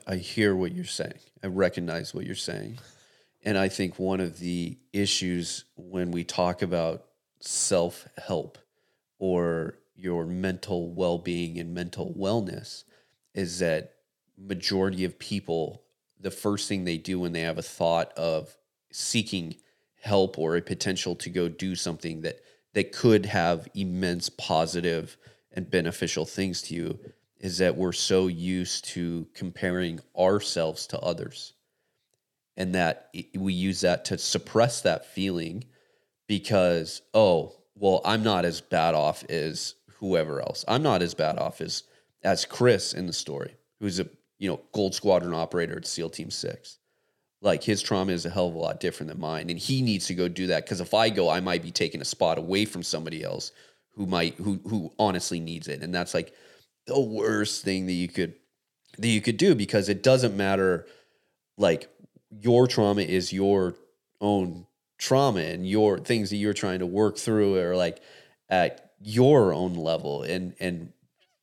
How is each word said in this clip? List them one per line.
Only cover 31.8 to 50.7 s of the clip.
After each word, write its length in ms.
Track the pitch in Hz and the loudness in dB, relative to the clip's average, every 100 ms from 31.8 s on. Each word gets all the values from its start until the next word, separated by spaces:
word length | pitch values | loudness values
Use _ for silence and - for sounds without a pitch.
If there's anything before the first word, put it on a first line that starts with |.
| _ _ _ _ _ _ _ - | _ _ _ _ _ _ _ -6
And 180 | 92 92 | -2 2
that 340 | 82 - - 87 | 2 0 -8 -16
i-, 120 | - 95 | -10 -6
we 180 | 95 | -2
use 280 | 90 95 90 | 0 0 2
that 240 | 90 85 - | 2 2 -2
to 120 | 95 | -4
suppress 640 | - - - 110 120 - | -2 -4 0 2 2 2
that 240 | 92 80 - | 0 0 -4
feeling 580 | - 95 87 82 95 123 _ _ _ _ _ - | -4 -2 -2 -4 -8 -12 _ _ _ _ _ -4
because, 760 | 101 - 104 90 85 78 - - | -4 2 4 4 2 -2 -10 0
"Oh, 420 | 110 104 82 - - _ - | 6 6 6 0 -10 _ 0
well, 260 | 101 92 92 | 2 4 4
I'm 180 | 110 | 2
not 220 | 110 95 87 | 2 2 2
as 160 | 80 | -2
bad 340 | - 85 82 80 | -2 2 4 4
off 280 | 73 - - | 2 0 -4
as 460 | 80 78 - - - _ - | -4 -4 -6 -10 -12 _ -8
whoever 420 | 98 87 78 71 | 0 2 2 -4
else. 220 | - - - | -6 -6 -2
I'm 160 | 120 | 2
not 180 | 151 95 | 4 2
as 120 | 85 | 2
bad 240 | - 78 - | 0 0 0
off 240 | - - | -4 -6
as, 220 | 82 - - _ _ _ | -8 -8 -12 _ _ _
as 220 | 95 90 - | 0 0 -2
Chris 480 | - 123 95 - | 2 4 4 0
in 140 | - 90 | -6 -6
the 60 | |
story, 420 | 80 - 69 - - _ - | -6 -6 -8 -8 -14 _ -6
who's 200 | 104 90 | -4 -2
a, 80 | 85 - _ - | -4 -10 _ -6
you 120 | 98 | -4
know, 120 | 76 - | -4 -4
Gold 200 | 107 95 | -2 0
Squadron 400 | - 101 90 87 | 0 4 4 2
operator 440 | 82 82 87 85 90 | -2 -2 -2 -2 -4
at 80 | - | -8
seal 240 | - 82 | -6 -6
Team 220 | - 85 | -8 -10
Six. 460 | - - - - - _ _ _ _ _ _ | -8 -8 -10 -16 -20 _ _ _ _ _ _
Like, 220 | 101 80 | 2 2
his 180 | - 101 | 2 0
trauma 320 | - 101 95 | 0 0 2
is 120 | 87 82 | 0 -2
a 40 | |
hell 180 | 92 87 | 0 0
of 80 | 82 | 0
a 20 | |
lot 220 | 82 76 | -4 -2
different 300 | 90 - 78 | -4 -4 -8
than 100 | - | -6
mine. 300 | 78 78 82 | -6 -4 -6
And 100 | 85 | -6
he 220 | - 135 | -2 0
needs 260 | 123 98 - | 2 0 -2
to 60 | |
go 140 | 90 90 | -2 -2
do 200 | 87 92 | -2 0
that 180 | 80 | 0
'cause 160 | - | 0